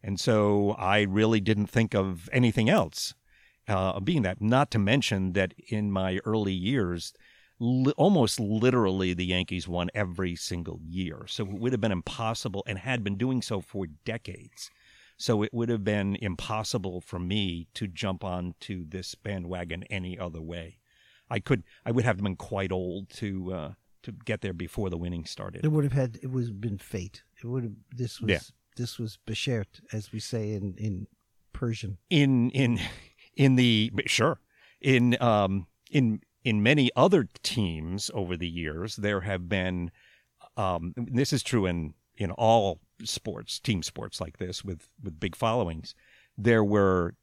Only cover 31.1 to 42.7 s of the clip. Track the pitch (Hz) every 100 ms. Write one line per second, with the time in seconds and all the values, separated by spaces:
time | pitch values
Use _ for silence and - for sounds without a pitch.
31.1 | _ _ _ _ - 120 113 101 98 _
32.1 | 165 143 131 120 131 131 117 82 - -
33.1 | _ - - 143 127 123 113 107 101 -
34.1 | - - 175 _ _ _ _ - 135 123
35.1 | 120 123 107 98 98 87 _ _ 151 123
36.1 | 107 _ _ - 107 107 147 123 - 160
37.1 | 185 110 - - - 98 80 80 95 -
38.1 | - 90 90 87 85 80 78 104 - 104
39.1 | 101 92 95 87 95 92 90 87 - _
40.1 | _ _ _ - - 98 87 85 85 120
41.1 | 123 135 139 - 123 95 87 78 - _
42.1 | _ 98 90 113 113 98